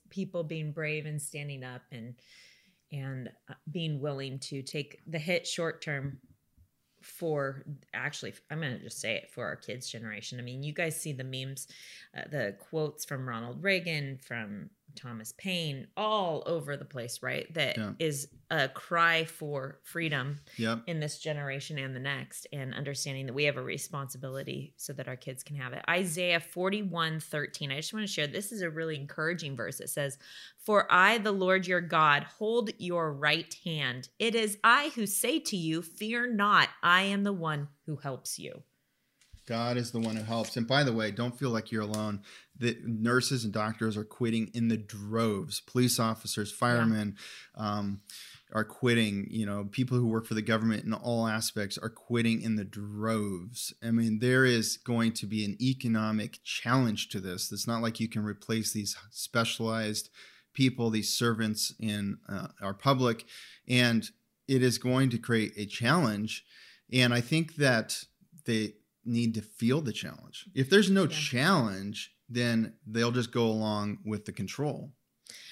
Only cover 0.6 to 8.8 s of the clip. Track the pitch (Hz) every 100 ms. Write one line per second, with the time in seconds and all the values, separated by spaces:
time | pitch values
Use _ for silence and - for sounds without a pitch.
0.6 | 151 151 151 151 151 151 - 147 147 135
1.6 | 127 127 - 120 117 120 _ - - _
2.6 | _ _ _ 143 135 131 120 - - -
3.6 | 156 170 160 143 147 135 135 135 - 139
4.6 | 135 151 139 - - 160 160 170 - -
5.6 | 165 - 160 139 139 - - _ _ _
6.6 | _ _ _ _ - - 170 147 135 135
7.6 | 151 143 _ 117 139 - 104 - - 156
8.6 | 143 110